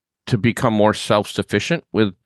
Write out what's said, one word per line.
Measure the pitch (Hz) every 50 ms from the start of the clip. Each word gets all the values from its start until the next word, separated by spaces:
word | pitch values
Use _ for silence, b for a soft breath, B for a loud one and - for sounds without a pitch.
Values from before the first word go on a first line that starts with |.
| _ _ _ _ _
to | - 127
become | 107 95 117 107 - - 123 110
more | 107 104 107 101
self-sufficient | - - - 113 104 101 - - - 98 - - 104 - - 170 170 - _ -
with, | 101 110 101 92 _ _